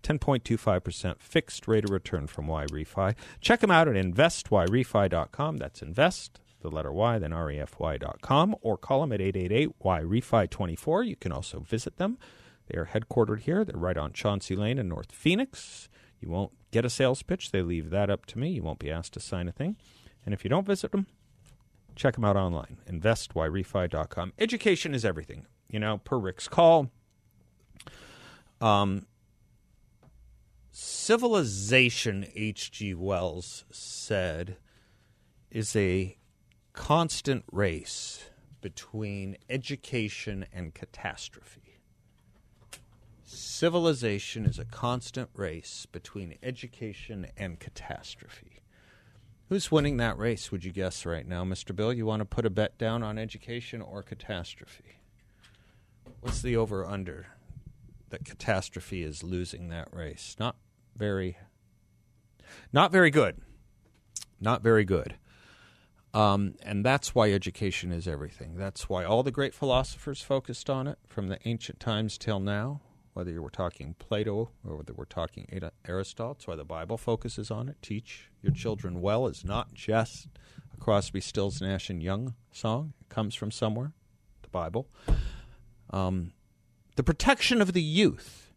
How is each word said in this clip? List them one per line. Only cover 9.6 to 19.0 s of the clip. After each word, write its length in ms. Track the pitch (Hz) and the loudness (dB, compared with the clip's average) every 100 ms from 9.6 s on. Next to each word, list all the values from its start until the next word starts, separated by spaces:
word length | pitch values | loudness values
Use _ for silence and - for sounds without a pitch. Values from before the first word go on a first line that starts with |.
| 156 - | 2 0
Y 200 | 95 87 | 0 2
refi 500 | 82 110 - 117 90 | 2 0 4 2 2
twenty 280 | - 92 82 | 0 -4 -2
four. 260 | - 175 | 0 0
You 140 | 240 - | 0 -4
can 160 | - | -4
also 260 | - - - | -4 -6 -10
visit 380 | 73 113 - - | -4 -4 -4 -2
them. 200 | 190 254 - - - _ _ | -2 -2 -10 -20 -20 _ _
They 100 | 85 | -6
are 140 | 82 | -2
headquartered 460 | 110 113 - 113 107 | -2 0 2 4 2
here. 260 | 123 180 214 | 0 2 0
They're 100 | - | 0
right 220 | 87 85 | 0 0
on 160 | 76 | -2
Chauncey 420 | - 107 101 - 95 | 0 0 0 0 0
Lane 240 | 104 135 | 2 0
in 80 | 98 | -2
North 240 | 80 - | -4 -8
Phoenix. 760 | - 156 190 269 - - - - - - _ | 0 2 4 0 -4 -16 -18 -20 -20 -20 _
You 80 | 80 | -4
won't 240 | 85 101 _ _ | -2 -4 _ _
get 140 | 113 120 | 0 0
a 40 | |
sales 320 | - 131 123 | 4 2 2
pitch. 300 | - 185 - | -2 -4 0
They 100 | 98 | 0
leave 280 | 85 85 78 | 0 -2 0
that 200 | 95 101 | 2 2
up 160 | 101 - | 0 -2
to 120 | 110 | -6
me. 120 | 147 | -4
You 120 | 165 | -2
won't 160 | 80 73 | -4 -6
be 100 | 73 | -4
asked 220 | 82 | -4